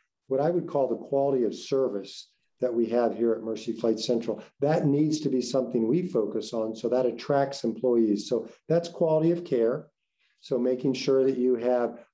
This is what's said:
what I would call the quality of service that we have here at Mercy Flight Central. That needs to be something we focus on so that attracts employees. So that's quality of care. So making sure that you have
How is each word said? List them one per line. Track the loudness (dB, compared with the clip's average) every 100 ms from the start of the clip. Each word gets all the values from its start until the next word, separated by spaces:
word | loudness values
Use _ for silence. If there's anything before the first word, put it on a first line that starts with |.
| _ _ -4
what | 0
I | 0
would | 0 -2
call | 0 0
the | -2
quality | -2 0 2 2
of | 0
service | -2 -2 0 0 -2 -10 -16 -20 _ _ -6
that | -2
we | 0 0
have | 2 0 2
here | 0
at | 0
Mercy | -4 -8 -6
Flight | -2 0 0
Central. | 0 -2 -2 -6 -8 -4
That | 0 2 2
needs | 2 2 0
to | -2
be | -2
something | 0 -2 0 0 2
we | 0 0
focus | -2 -2 -4 -4
on | -4 -4 -4
so | -2
that | 0
attracts | 0 -2 0 0 0 -2
employees. | -4 -2 2 4 4 2 0
So | -4 -4 -10 -2
that's | -2 0
quality | 0 2 4 4
of | 2
care. | 0 2 2 0 -8 _ _ _ _ _
So | -4 0
making | 0 0 0
sure | 0 2 4
that | 4 2
you | 2 2
have | 2 2 0 -4 -14